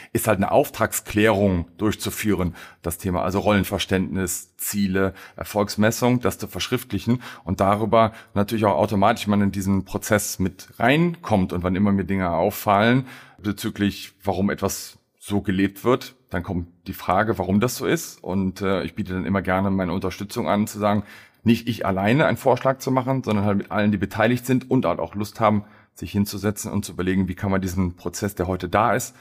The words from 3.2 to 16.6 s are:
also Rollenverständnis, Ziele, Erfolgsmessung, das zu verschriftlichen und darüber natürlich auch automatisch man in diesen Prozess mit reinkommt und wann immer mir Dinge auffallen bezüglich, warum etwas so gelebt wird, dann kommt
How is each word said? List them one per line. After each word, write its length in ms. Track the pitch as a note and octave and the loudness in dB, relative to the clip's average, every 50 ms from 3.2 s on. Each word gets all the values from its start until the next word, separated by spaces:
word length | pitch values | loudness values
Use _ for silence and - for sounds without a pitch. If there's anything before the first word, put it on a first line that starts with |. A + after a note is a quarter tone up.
also 160 | - F#2 F2+ G2+ | 0 0 0 0
Rollenverständnis, 1160 | E2 G#2 G#2 G2 F#2 - G2+ F2+ - - G2 F#2 F#2 - E2+ F#2+ F#2+ F2 - - - - _ | 2 4 4 4 2 0 -2 -4 -2 0 0 0 0 -2 -2 -4 -4 -4 -6 -8 -10 -16 _
Ziele, 560 | - - - G#2 G2+ G2+ F#2 F#2 F#2+ F#2+ F#2+ - - - - - | -10 -8 -6 -2 -2 0 0 2 2 0 0 -2 -6 -14 -20 -14
Erfolgsmessung, 840 | - - - - G#2 G#2 G#2 - G#2 G#2+ A2+ A2+ - B2 B2 B2 A#2+ | -14 -12 -4 -2 -2 -2 0 0 2 2 2 2 2 2 2 2 2
das 180 | - F#2+ - - | 0 -2 -2 -4
zu 100 | G#2 - | -8 -10
verschriftlichen 760 | - F2+ - - B2+ A#2+ - - G2+ F#2+ - A2+ A#2+ B2 - - - - - | -8 -8 -4 -2 -2 -4 -2 -4 -6 -4 0 0 -2 -2 -4 -10 -18 -12 -6
und 160 | F2+ F#2+ - | -4 0 2
darüber 520 | G2 F#2+ G#2 G#2 A2+ G#2 A#2 A#2 A2+ G#2+ - - - - | 4 4 4 2 2 4 4 4 4 4 0 -6 -16 -4
natürlich 320 | - G2+ G#2 - A#2 G#2 G#2+ | -2 -2 0 0 0 2 2
auch 140 | G2+ F2 D2 | 4 4 4
automatisch 480 | G#2 G#2 A2 G2 G2 A2+ A#2 - - | 2 2 4 4 4 4 2 2 0
man 160 | G2+ G2+ G2+ | 2 2 4
in 100 | G2+ G2 | 2 2
diesen 320 | F2 G2+ F#2 G2 G2 F#2+ F#2 | 0 0 0 2 2 0 0
Prozess 540 | - - G2+ - - A2 G2+ - - - - | -4 -6 -8 0 2 2 2 2 -2 -2 -2
mit 300 | F#2 F2+ - - - - - - | -2 -2 -4 -8 -16 -18 -4 0
reinkommt 720 | A#2 A#2+ C#3+ D#3+ F3 F3 E3+ - - - A2 F#2+ F#2 F2 | 2 4 4 4 2 0 -2 -4 -2 0 2 2 2 0
und 100 | - F2+ | -2 -2
wann 140 | F2 F2+ F2+ | -2 0 0
immer 160 | F2+ G#2 G2+ | 2 2 2
mir 120 | G2+ G2 F2 | 2 2 0
Dinge 260 | D#2+ G2 F#2+ F#2 F2 | -2 -2 -2 0 0
auffallen 760 | E2 D#2+ F2+ G#2 - - - G#2+ G2 G2+ A2 A#2 B2 C3+ C3+ - - - - - _ | 0 0 0 0 -2 -2 2 2 4 6 6 4 4 2 0 -4 -12 -20 -20 -20 _
bezüglich, 800 | - F2+ G#2+ G2 - - G#2+ - - G2+ G2 - - - - - _ - | -8 -6 -6 -4 -4 -6 -6 -2 0 0 0 0 -4 -10 -18 -20 _ -6
warum 240 | G2 F2 F2+ G2+ F#2+ | -4 -2 0 0 0
etwas 500 | D#2 - G2 G2 - - - - - _ _ _ _ _ | 0 -2 -2 -4 -4 -6 -10 -14 -18 _ _ _ _ _
so 240 | - - G#2 G2+ | -8 -4 -4 -2
gelebt 420 | G2 G#2 F2+ G2 G2 G2 - - - | -2 0 0 0 0 0 -2 -2 0
wird, 300 | A#2 C3 B2+ - - - _ _ _ | 0 0 0 -2 -8 -18 _ _ _
dann 120 | - F2+ | -8 -6
kommt 260 | E2+ - F2+ F2 | -6 -4 -6 -6